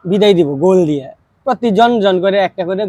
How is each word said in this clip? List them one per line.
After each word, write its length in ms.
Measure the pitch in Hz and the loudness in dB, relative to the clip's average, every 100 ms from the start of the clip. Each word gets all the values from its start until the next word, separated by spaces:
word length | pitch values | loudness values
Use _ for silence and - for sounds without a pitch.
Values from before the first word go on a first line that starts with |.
বিদায় 300 | 175 202 208 175 | -4 0 2 2
দিব 100 | 147 139 | 0 0
গোল 140 | 180 185 160 | 2 2 2
দিয়ে, 160 | 147 131 - _ _ 269 | -2 -8 -20 _ _ -6
প্রতি 220 | 226 233 196 | -4 -2 2
জন 120 | 233 240 | 2 2
জন 100 | 196 185 | 0 0
করে 140 | 190 202 185 | 0 0 -2
একটা 140 | - 175 | -4 -6
করে 140 | 190 | -4